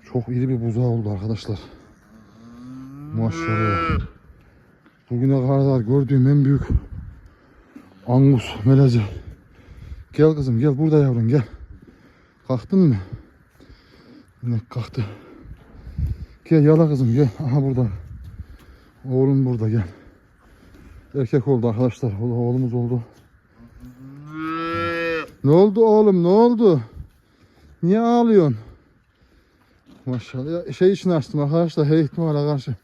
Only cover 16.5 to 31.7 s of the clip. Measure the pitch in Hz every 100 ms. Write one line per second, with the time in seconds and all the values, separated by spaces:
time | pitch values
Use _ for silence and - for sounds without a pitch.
16.5 | 160 147 156 160 139 123 120 143 - 147
17.5 | 143 135 127 117 95 - - - - -
18.5 | - - - _ _ 139 127 135 135 127
19.5 | 120 110 113 87 - - _ _ _ _
20.5 | _ - - - - - 143 123 147 135
21.5 | 127 120 110 127 - 120 101 120 120 120
22.5 | 127 127 120 120 123 117 _ _ _ _
23.5 | _ - - 123 123 135 143 147 156 160
24.5 | 165 165 170 170 170 165 165 151 - 139
25.5 | 160 208 202 226 214 214 185 170 202 240
26.5 | 233 226 151 113 - - _ _ _ _
27.5 | _ _ _ 165 208 233 240 233 214 151
28.5 | 107 - - _ _ _ _ _ _ _
29.5 | _ _ _ _ - - 123 - 131 139
30.5 | 170 175 139 185 202 185 165 - 147 143
31.5 | 165 170